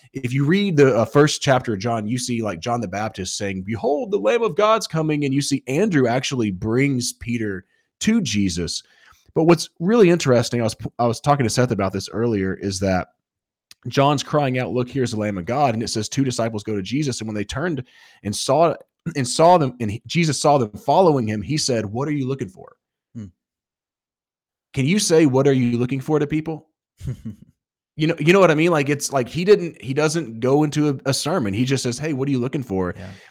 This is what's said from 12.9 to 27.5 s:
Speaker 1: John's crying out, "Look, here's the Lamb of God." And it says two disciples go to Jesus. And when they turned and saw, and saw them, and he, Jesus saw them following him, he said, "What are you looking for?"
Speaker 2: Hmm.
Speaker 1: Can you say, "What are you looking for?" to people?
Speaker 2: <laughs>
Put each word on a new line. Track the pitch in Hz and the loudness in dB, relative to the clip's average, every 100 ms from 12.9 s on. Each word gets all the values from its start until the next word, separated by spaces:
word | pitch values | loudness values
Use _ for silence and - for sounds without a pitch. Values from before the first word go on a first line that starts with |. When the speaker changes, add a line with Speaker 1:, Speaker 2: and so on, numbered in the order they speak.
| 92 - _ _ _ _ _ _ - 123 | 0 -4 _ _ _ _ _ _ -16 -4
Speaker 1:
John's | 139 139 143 | 2 2 2
crying | - 151 139 127 | 0 -2 0 -2
out, | 123 | -2
"Look, | 117 123 | -4 -4
here's | 135 117 | -2 -2
the | 107 | -2
Lamb | 104 98 | -4 -4
of | 87 | -4
God." | 127 143 | 0 2
And | 110 | 0
it | 107 | -4
says | 110 107 | -4 -4
two | - 135 | -2 -2
disciples | 120 113 110 | 0 -4 -4
go | 107 104 | -6 -6
to | |
Jesus. | 95 131 147 117 | -4 -4 -4 -4
And | 110 | -6
when | 107 | -6
they | 98 | -6
turned | 135 175 143 - _ - _ | -4 -4 -6 -8 _ -20 _
and | 101 104 | -8 -6
saw, | - 135 165 - - _ - 156 | 0 4 4 0 -12 _ -8 -4
and | 123 | -4
saw | - 165 180 | 4 6 6
them, | 139 - | 2 -2
and | 110 | -6
he, | 107 - | -6 -6
Jesus | 170 165 131 | -2 0 2
saw | 156 143 | 2 2
them | 110 | 2
following | 104 - 156 185 139 107 | -4 0 4 4 4 0
him, | 107 | -4
he | 95 151 | -4 -4
said, | - 117 104 | -2 -2 -2
"What | 113 147 | -6 -4
are | |
you | 147 127 | -4 -4
looking | 135 98 | -6 -8
for?" | - - _ _ _ _ 117 | -12 -20 _ _ _ _ -16
Speaker 2:
Hmm. | 101 _ _ _ _ _ _ _ _ _ _ _ _ _ _ | -16 _ _ _ _ _ _ _ _ _ _ _ _ _ _
Speaker 1:
Can | - 135 | -4 0
you | 208 | 0
say, | 190 165 156 | 4 4 6
"What | 127 139 | 4 4
are | |
you | 135 120 117 | 4 2 0
looking | 123 135 | -2 -4
for?" | 135 151 | -2 -2
to | 147 | 0
people? | 156 156 156 - _ _ _ | -4 -4 -10 -12 _ _ _
Speaker 2:
<laughs> | - 117 113 101 - | -12 -10 -14 -16 -20